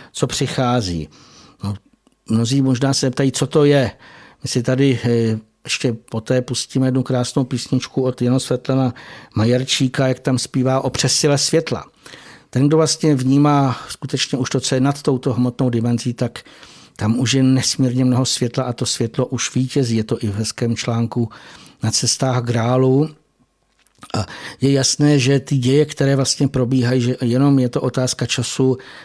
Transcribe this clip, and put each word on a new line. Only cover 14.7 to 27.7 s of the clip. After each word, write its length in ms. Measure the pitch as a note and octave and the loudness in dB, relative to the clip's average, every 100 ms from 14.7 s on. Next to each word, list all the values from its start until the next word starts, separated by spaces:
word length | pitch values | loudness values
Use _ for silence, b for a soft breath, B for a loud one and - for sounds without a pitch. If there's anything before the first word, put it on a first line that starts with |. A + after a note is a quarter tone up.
je 60 | C3 | 0
nad 220 | C3+ C#3+ | 0 0
touto 300 | - C3 C#3+ | -2 0 0
hmotnou 380 | A#2 B2 - B2+ | 0 -2 0 0
dimenzí, 440 | A#2+ A#2+ A#2+ B2 | 0 0 0 -2
tak 280 | A2+ B2 - B B B B B - | -4 -4 -6 B B B B B -4
tam 220 | G#2+ A2+ | -2 0
už 140 | B2 | 0
je 100 | C3+ | 2
nesmírně 640 | C3 C3 - - C3 B2+ | 4 2 0 0 0 2
mnoho 220 | B2+ B2 C3 | 2 2 0
světla 380 | - B2 - | -2 -2 -2
a 80 | B2 | -4
to 140 | A#2 - | -4 -4
světlo 400 | - A2+ - C3 | -2 -4 -2 -4
už 280 | A#2+ - | -4 -4
vítězí. 420 | C3 B2+ C#3+ A#2+ A2+ | -2 0 0 0 0
Je 80 | |
to 200 | G#2+ A2+ | -2 -4
i 40 | A2 | -4
v 60 | |
hezkém 420 | G2+ G#2+ - A#2 A2+ | -4 -6 -4 -4 -2
článku 520 | - A#2 A#2 B2 A#2 B B B B B | -2 -2 -2 -2 -4 B B B B B
Na 80 | A2 | -4
cestách 540 | - B2 - C3+ B2 | -2 -2 -2 0 0
grálu. 680 | A#2+ A#2 A#2 B2+ C3 C3 D#3 D3+ _ _ _ _ _ _ _ _ - | -2 0 2 4 4 4 2 -4 _ _ _ _ _ _ _ _ -8
A 120 | - G2 B B B | -6 -6 B B B
je 120 | C3+ | 0
jasné, 460 | C3+ C3 - D3 D3 | 2 0 2 4 4
že 220 | B2+ C#3 | 4 0
ty 160 | C#3+ C#3 | 0 0
děje, 280 | B2 C#3 D3 | 2 2 2
které 300 | - C#3 C#3 | 0 0 2
vlastně 320 | C3+ - C#3 | 0 0 -2
probíhají, 520 | C3 A#2+ C3 A#2+ C3 | 0 0 0 2 2
že 160 | A#2+ B2+ | 0 0
jenom 380 | A#2+ B2 C#3+ C#3 | 0 2 4 4
je 100 | |
to 120 | B2 | 2